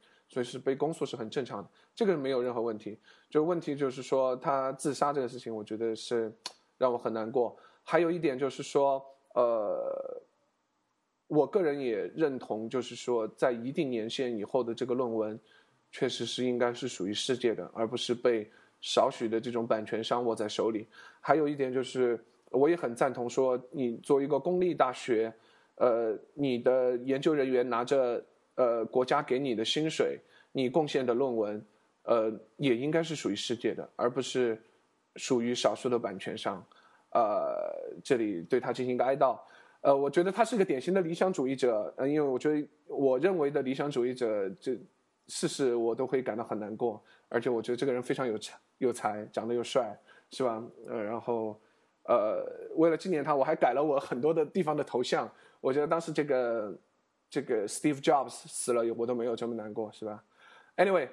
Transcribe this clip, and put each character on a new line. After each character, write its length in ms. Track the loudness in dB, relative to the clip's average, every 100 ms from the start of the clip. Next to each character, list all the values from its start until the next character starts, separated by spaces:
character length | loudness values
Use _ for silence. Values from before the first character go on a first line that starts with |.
| _ _ _
所 140 | -6
以 40 | -6
是 140 | -4
被 160 | -4 0
公 160 | -2
诉 140 | -2 -6
是 100 | -6
很 140 | -6
正 160 | -6 -6
常 180 | -8
的， 60 | -12 _ _ -2
这 100 | 0
个 120 | 2
没 140 | 0
有 100 | -2
任 120 | -2
何 80 | -2
问 160 | -4 -4
题。 220 | -8 -14 -16 -20 _
就 160 | 0 2
问 120 | 0
题 200 | -2 -2
就 120 | -2
是 120 | -2
说 320 | -2 2 2 0
他 380 | 0 0 -2
自 200 | -2 -4
杀 200 | 0 0
这 80 | 0
个 60 | -4
事 100 | -6
情， 160 | -8 -8
我 80 |
觉 140 | -8 -4
得 180 | -4 -4
是 340 | -4 -4 -4 -8 -16 -18 _ -2
让 140 | -2
我 60 | 0
很 160 | -4
难 180 | -4 -2
过。 260 | 0 0 -2 -18 _
还 200 | 0 2
有 100 | 2
一 80 | 0
点 180 | -2 -2
就 120 | -4
是 120 | -4
说， 400 | -2 2 2 2 -4 -20 _ 0
呃， 840 | 2 2 -2 -4 -4 -6 -8 -12 -16 _ _ _ _ _ _ _ _ _ 0
我 200 | 2 4
个 140 | 4
人 180 | 2 2
也 320 | 0 0 -2
认 240 | 0 0 0
同， 300 | -6 -6 -4
就 140 | -4
是 120 | -4
说 320 | -6 -2 -2 -2
在 240 | 0 0
一 180 | 0 -4
定 180 | -4 -2
年 200 | -2 -4
限 260 | -4 -4 -4
以 80 |
后 180 | -2 -2
的 140 | -2 -4
这 100 | -2
个 80 |
论 220 | -2 0 -2
文， 240 | -4 -6 -14 -20 _ _ _
确 180 | -4 -2
实 160 | -2 -4
是 180 | -2
应 140 | -2 0
该 160 | 0
是 160 | -2 -6
属 180 | -6 -4
于 60 |
世 240 | -2 -2 0
界 180 | 0 0
的， 160 | -4
而 140 | -4 -4
不 80 | -2
是 180 | -2
被 380 | 0 2 0 -2 -14 _ _
少 280 | 0 2 2
许 200 | 0 -2
的 100 | -2
这 100 | -2
种 160 | -4 -2
版 200 | -2 -2
权 180 | -6
商 220 | -2 0 0
握 100 | -2
在 140 | -2
手 200 | 0 0
里。 160 | -2 -6 -14 -20 -4 2
还 120 | 2
有 100 | 2
一 80 | 0
点 180 | -2
就 80 | -2
是， 400 | -2 0 2 0 -4 _ _
我 180 | 4 4
也 80 | 4
很 180 | -2
赞 200 | 0 0
同 160 | 0 -2
说， 280 | 2 2 0 -4
你 240 | -4 -2 -2
作 180 | 2 2
为 80 | 4
一 20 |
个 100 | 0
公 220 | 2 0
立 160 | 2 2
大 160 | 2
学， 420 | 0 0 2 2 -4 _ _ _ 2
呃， 380 | 4 4 2 -2 -6
你 260 | -2 0 2
的 380 | 4 4 4 0
研 240 | 0 0
究 120 | 2
人 160 | 4 4
员 180 | 2 2
拿 160 | 0 2
着， 360 | 2 2 0 -6 _ _ 0
呃， 280 | 2 2
国 220 | 2 2 2
家 180 | 2
给 160 | 2 0
你 160 | 0 0
的 80 |
薪 260 | 0 0 0
水， 300 | 0 0 -2 -10 -20 _
你 160 | -2 0
贡 180 | 2 2
献 200 | 0 2
的 80 |
论 240 | 2 2 0
文， 280 | -2 -4 -10 _ _ _
呃， 260 | 0 2 2 -2 -10 -2
也 180 | 2 2
应 160 | 2
该 100 | 0
是 140 | 0 -2
属 160 | -2
于 40 | -2
世 200 | -4 -2
界 180 | -2
的， 160 | -4 -6 -2
而 140 | -2
不 120 | 0
是 400 | -2 0 0 0 -8 _ _ _ _ -12
属 260 | -2 0
于 140 | 0 2
少 180 | 2
数 140 | 0 0
的 100 | 0
版 220 | -2 -6
权 180 | -8 -6
商。 240 | -6 -6 -10 -20 _ _ _
呃， 600 | 2 2 2 0 -2 -4 -6 -10 -10
这 140 | 0 2
里 240 | 2 -2
对 180 | 0 0
他 140 | 0
进 120 | -2 -2
行 100 | 0
一 20 |
个 80 | 0
哀 100 | 4
悼。 240 | 2 2 -8 -20 -20 _
呃， 160 | 4 4
我 140 | 4
觉 140 | 2 2
得 40 |
他 140 | 2
是 140 | 2 2
个 80 | 2
典 160 | 0
型 120 | 0
的 60 | 0
理 140 | 0
想 180 | 0 0
主 160 | 2 0
义 80 | 2
者， 380 | 2 2 -2 -2
呃， 100 | 0
因 100 | 2
为 60 |
我 160 | 2 2
觉 140 | 2
得 160 | 0 -2 _ -8
我 300 | 0 2 4
认 200 | 2 2
为 120 | 0
的 120 | 0
理 120 | 0
想 160 | -2 -2
主 160 | 0 0
义 80 |
者， 360 | 0 -2 0 -2 -4
这 180 | -6 -6 -8 _ _ _ -14
事 180 | -6 -4
事 260 | 0 0
我 220 | 2 0 0
都 100 | 0
会 160 | -2
感 140 | -2 -4
到 80 |
很 160 | -6 -6
难 160 | -8 -4
过， 260 | -2 -4 -12 _ _
而 100 | -2
且 100 | 0
我 120 | 0
觉 100 | 0
得 60 | -2
这 80 | 0
个 80 |
人 100 | -2
非 100 | -2
常 140 | -2 -2
有 100 | -4
才， 220 | -8 -16 _ _
有 120 | -2
才， 340 | 0 -2 -4 -6
长 160 | -4 -2
得 60 |
又 100 | -2
帅， 340 | 0 0 0 -4 _ -20 _
是 120 | -2
吧？ 200 | -2 -2 -8 -14 -8
呃， 160 | -6
然 160 | -4 -4
后， 400 | -2 -2 -2 -6 _ _ _ _ 2
呃， 400 | 2 4 0 -4 -10 -6 2
为 140 | 4
了 80 | 4
纪 120 | 0
念 140 | 0
他， 120 | 2 2
我 80 |
还 120 | 2 4
改 180 | 4
了 100 | 4
我 160 | 2 2
很 200 | 0 0
多 140 | 2
的 120 | 2 0
地 180 | 0
方 120 | 0 0
的 80 |
头 200 | -2 -2
像。 260 | 0 0 -2 -10 -20 _
我 100 | 0
觉 80 | 0
得 80 | 2
当 120 | 0
时 120 | 0
这 120 | -2
个， 520 | 0 2 2 -2 -4 -10 _ _ _ _ _
这 120 | -4
个 260 | 0 0 0
Steve 340 | 0 0 2
Jobs 260 | 4 4 2
死 440 | -8 -12 -6 0
了， 100 | 2 2 0
我 80 | -2
都 80 |
没 120 | 0 -2
有 100 | -2
这 120 | -4
么 60 |
难 200 | -6 -6
过， 180 | -8 -8
是 140 | -8 -10
吧？ 180 | -10 -14 _ -20 -20 -6 2
Anyway， 300 | 4 4 0